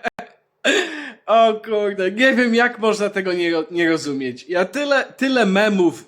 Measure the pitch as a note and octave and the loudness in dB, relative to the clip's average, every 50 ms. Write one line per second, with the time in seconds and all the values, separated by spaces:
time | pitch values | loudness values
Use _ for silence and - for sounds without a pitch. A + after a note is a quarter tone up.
0 | - B3 - - - - _ _ _ _ _ _ - C4 D4+ G4+ F4+ D#4+ D#4 D4+ | -6 -10 -10 -10 -20 -20 _ _ _ _ _ _ 0 0 0 0 -2 -4 -8 -12
1 | D4 C4 A3+ - - - A3 A3+ A3+ A3+ A3 G#3+ - A3+ A3 G#3 G#3 G3+ G3+ F#3+ | -14 -14 -16 -10 -2 2 4 4 6 4 2 -2 -4 -4 -2 -2 -2 -2 -2 -2
2 | F#3 F#3 G3+ G#3+ B3+ C4+ B3+ A#3 B3 A#3+ A3+ A#3 A#3+ A#3+ A#3+ G#3 G#3+ A3 G3+ - | -2 -2 0 2 2 4 4 4 2 2 2 2 2 0 -2 -2 -2 -2 0 0
3 | G#3 G3 - G3 F#3+ F#3 F3+ F3+ F3 E3+ E3+ E3 D#3+ - F3 E3+ E3+ E3 E3 D#3 | -2 -4 -4 -4 -4 -2 -2 -2 -2 0 0 -2 -4 -4 -2 0 2 2 2 0
4 | - C#3+ C#3 C3+ C3 B2+ B2 B2 - - F3+ F3+ F#3 F#3 - C#4+ D4 C#4+ C#4 C4 | -2 -4 -6 -4 -6 -6 -8 -10 -10 -4 -2 -2 -2 -2 -2 -4 -2 0 0 0
5 | A#3 - - - B3+ C4+ C4 B3 A3 F#3+ F#3+ G3 G#3+ A3 G3+ F#3+ F3 D#3+ - - | 0 -4 -6 -4 -2 0 2 2 2 2 2 2 2 2 2 2 2 2 0 -4
6 | - | -16